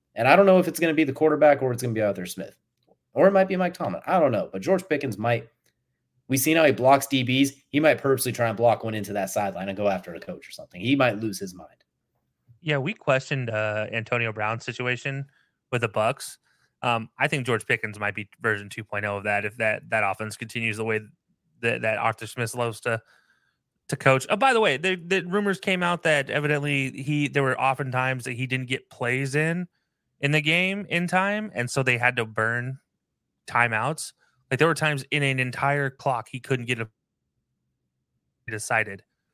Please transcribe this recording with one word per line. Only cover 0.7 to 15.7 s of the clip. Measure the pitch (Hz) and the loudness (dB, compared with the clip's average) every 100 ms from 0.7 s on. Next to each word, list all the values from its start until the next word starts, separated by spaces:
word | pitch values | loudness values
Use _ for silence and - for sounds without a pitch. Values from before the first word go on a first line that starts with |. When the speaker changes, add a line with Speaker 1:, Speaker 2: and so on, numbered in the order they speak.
| - | 0
Speaker 1:
gonna | 165 | 0
be | 156 | 2
the | 151 | 0
quarterback | 131 156 151 151 143 | 2 2 6 6 6
or | 131 | 2
it's | 120 | -2
gonna | 123 | -2
be | 110 | 0
Arthur | 107 95 92 | 0 0 -6
Smith. | - - - _ _ _ _ _ | -10 -12 -14 _ _ _ _ _
Or | 120 180 | 4 6
it | |
might | 196 190 | 6 2
be | 185 | 0
Mike | 180 | -2
Tomlin. | 175 147 87 | -2 -6 -6
I | - 180 | 0 2
don't | 147 | 4
know. | 107 80 | 2 -2
But | 98 | -6
George | 120 185 - | 0 0 2
Pickens | 196 135 98 | -2 -2 -2
might, | 117 117 - _ _ _ _ _ _ _ _ | 0 0 -4 _ _ _ _ _ _ _ _
we've | 135 | 0
seen | 151 160 | 2 6
how | |
he | 156 | 6
blocks | 107 127 139 - | 6 6 4 4
D | 135 | 0
Bs. | 120 127 139 - _ | 2 2 2 0 _
He | 143 | 2
might | 156 123 | 4 4
purposely | 139 131 127 | 2 0 0
try | 117 117 | 0 -2
and | 107 | 2
block | 117 110 | 2 2
one | 113 | 0
into | 110 98 | -6 -4
that | 101 95 | -4 -2
sideline | 107 101 90 98 | -2 -4 -4 -8
and | 98 | -2
go | 104 | 0
after | 95 90 | 0 -4
a | 82 | -14
coach | - 78 - | -12 -14 -14
or | |
something. | - 71 90 | -20 -18 -8
He | 110 139 | 0 4
might | 127 104 | 4 2
lose | 110 92 | -4 -6
his | 98 | -10
mind. | 90 80 _ _ _ _ _ _ _ _ - | -12 -20 _ _ _ _ _ _ _ _ -14
Speaker 2:
Yeah, | 156 143 | -4 -2
we | 151 | -2
questioned, | - - 135 - 143 120 | -4 0 0 0 -6 -4
uh, | 107 107 107 107 | -2 -2 -4 -4
Antonio | 113 110 120 117 | -6 -4 -2 -2
Brown's | 110 107 113 | -4 -4 -4
situation | - 117 123 123 139 139 139 _ _ _ _ | -6 -6 -4 -4 -6 -8 -10 _ _ _ _